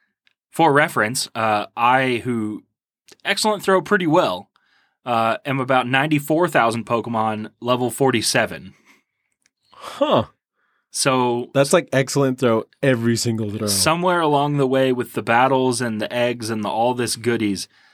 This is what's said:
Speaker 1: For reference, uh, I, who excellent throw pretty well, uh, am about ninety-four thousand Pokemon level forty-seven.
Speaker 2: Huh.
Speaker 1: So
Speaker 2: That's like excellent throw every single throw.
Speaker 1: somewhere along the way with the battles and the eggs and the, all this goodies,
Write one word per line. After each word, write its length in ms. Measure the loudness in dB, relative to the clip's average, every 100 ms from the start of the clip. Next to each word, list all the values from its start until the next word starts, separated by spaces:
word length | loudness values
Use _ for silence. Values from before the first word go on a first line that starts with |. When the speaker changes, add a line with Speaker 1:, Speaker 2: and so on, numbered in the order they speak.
| _ _ _ _ _
Speaker 1:
For 220 | 2 2
reference, 560 | 2 -2 -2 -2 -4 -8 -4
uh, 300 | -2 -2 -4 -2
I, 460 | 2 2 0 -4
who 400 | -4 -6 -6 -8 -14 _ _ _ _ -12
excellent 380 | -6 -2 -2 -2
throw 180 | 2 2
pretty 260 | 2 0 2
well, 420 | 2 2 -2 -10 _ _ _ _ _
uh, 320 | -4 0 0 -2
am 160 | -4 -4
about 260 | 0 0 2
ninety-four 640 | 0 2 0 0 0 2
thousand 360 | 2 2 0 -2
Pokemon 640 | -2 -2 -2 -2 -4 -8 -8
level 300 | -2 0 0
forty-seven. 840 | 0 2 2 2 0 0 -4 -16 -20 _ _ _ _ _ _ _ _ _
Speaker 2:
Huh. 520 | -20 -10 -2 2 2 0 _ _ _ _ _ _ -2
Speaker 1:
So 540 | 0 2 2 0 -2
Speaker 2:
That's 180 | 0 2
like 160 | 2 2
excellent 460 | -2 0 0 0 2
throw 280 | 2 2 -2 -4
every 360 | 0 2 2 0
single 340 | 0 -2 -4
throw. 160 | -4 -2
Speaker 1:
somewhere 540 | 0 0 0 0 2
along 380 | 2 2 2 0
the 80 | 2
way 260 | 2 2
with 220 | 0 -4
the 80 | -4
battles 560 | 0 2 4 2 2 0
and 200 | -2 -4
the 120 | -4
eggs 360 | -2 -2 -2 -6
and 120 | -6
the, 60 | -4
all 260 | -2 -2
this 220 | 0 -4 -2
goodies, 500 | -2 0 0 -2 -8 _ _